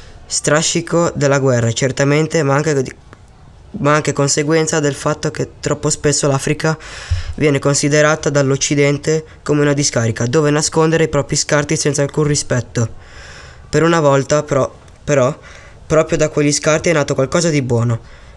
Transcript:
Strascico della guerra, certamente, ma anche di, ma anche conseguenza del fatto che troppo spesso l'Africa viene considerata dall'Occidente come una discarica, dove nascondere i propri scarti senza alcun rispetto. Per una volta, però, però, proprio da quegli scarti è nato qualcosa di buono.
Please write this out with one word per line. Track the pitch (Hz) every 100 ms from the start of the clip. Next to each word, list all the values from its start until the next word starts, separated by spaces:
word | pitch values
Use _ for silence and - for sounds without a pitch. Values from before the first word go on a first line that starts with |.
| - -
Strascico | - - 151 147 165 175 165 165 170
della | 127 143 139
guerra, | 135 120 117
certamente, | 113 135 127 139 147 156 165
ma | 139
anche | 139 156 139
di, | 127 - - - - - - - -
ma | - 143
anche | 151 147
conseguenza | 143 139 156 147 160 156 165
del | 147
fatto | 139 147 151 156
che | - 135 -
troppo | - 147 151
spesso | - 151 143 147
l'Africa | 135 - 151 160 156 - - - - -
viene | - 147 139
considerata | 143 143 147 151 151 156 156
dall'Occidente | 143 135 139 - 147 143 143 - 160 160 -
come | - 147
una | 147
discarica, | 139 - - 117 113
dove | 120 156 147
nascondere | 147 156 160 160 160
i | 156
propri | 156 127 147
scarti | - 147 147 156
senza | 151 139
alcun | 139 -
rispetto. | 147 147 - 127 - - 120 - - - - - - - -
Per | 147
una | 165 170
volta, | 147 139 131 151
però, | 147 131 - - - -
però, | - 143 127 156 - - - - -
proprio | 156 156 160
da | 151
quegli | - 147
scarti | 143 - 156 175
è |
nato | 156 143
qualcosa | 135 131 175 170
di | 147
buono. | 123 120 117 113 - - -